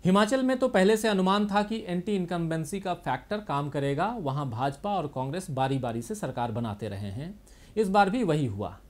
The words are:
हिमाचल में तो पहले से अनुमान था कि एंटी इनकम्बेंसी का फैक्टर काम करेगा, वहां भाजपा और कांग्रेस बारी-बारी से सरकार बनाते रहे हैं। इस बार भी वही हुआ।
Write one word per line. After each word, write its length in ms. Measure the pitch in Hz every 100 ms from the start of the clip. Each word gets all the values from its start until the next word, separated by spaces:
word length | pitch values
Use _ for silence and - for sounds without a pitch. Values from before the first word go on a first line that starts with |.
| 175
हिमाचल 380 | 190 214 269
में 140 | 254 254
तो 100 | 262
पहले 300 | 208 190 220
से 100 | 220
अनुमान 400 | 196 185 202 208
था 160 | 202
कि 200 | 208 226 180
एंटी 280 | 175 175 202
इनकम्बेंसी 640 | 175 175 165 160 156 196
का 140 | 190
फैक्टर 440 | 175 - 131 - 208
काम 320 | - 143 143
करेगा, 480 | 147 139 143 196 240
वहां 300 | 143 139 139
भाजपा 400 | 113 139 139 208
और 180 | 196 151
कांग्रेस 440 | 135 131 165 185
बारी-बारी 500 | 131 135 135 120 113
से 140 | 117 214
सरकार 360 | 135 123 120
बनाते 360 | 113 117 104 107
रहे 240 | 98 104
हैं। 280 | 101 165 208 - - - 208
इस 120 | 202
बार 200 | 202 196
भी 140 | 240
वही 220 | 208 151 131
हुआ। 340 | 98 92 -